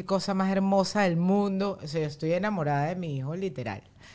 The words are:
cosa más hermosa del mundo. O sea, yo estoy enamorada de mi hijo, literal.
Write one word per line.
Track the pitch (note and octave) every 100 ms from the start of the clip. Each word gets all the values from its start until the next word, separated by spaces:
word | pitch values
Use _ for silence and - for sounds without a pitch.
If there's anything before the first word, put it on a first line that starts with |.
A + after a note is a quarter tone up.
cosa | F#3 F#3+ F#3
más | F#3+ F#3+
hermosa | G3 G3 G3 F#3+ G#3
del | G3 E3+
mundo. | F3+ G3+ G3+ F#3+ G3+ -
O | D3+
sea, | D#3+
yo | D3+
estoy | C#3+ D#3+
enamorada | F3 G#3 G3+ D3 C#3+ D3
de | F#3
mi | E3+ C#3
hijo, | C3 E3+
literal. | F#3+ C#3 A2+ G2+ - - -